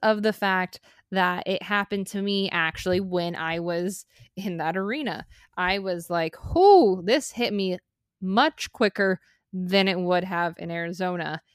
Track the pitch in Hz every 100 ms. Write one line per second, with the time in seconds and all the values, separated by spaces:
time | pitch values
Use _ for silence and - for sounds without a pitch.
0 | 220 214 214 208 202 185 185 - _ _
1 | - 190 180 180 - 185 190 208 202 202
2 | 190 202 202 196 196 170 160 - 185 185
3 | 190 180 170 175 160 165 170 170 180 185
4 | - _ - - 202 170 156 185 196 285
5 | 247 160 - - _ - 180 202 190 175
6 | - 170 165 - - 330 392 381 220 185
7 | 180 277 - 233 240 202 185 180 _ _
8 | _ - 185 202 302 - - - 208 -
9 | 196 185 _ _ _ 185 180 196 190 180
10 | 180 180 185 175 170 170 170 170 170 165
11 | 185 175 156 156 _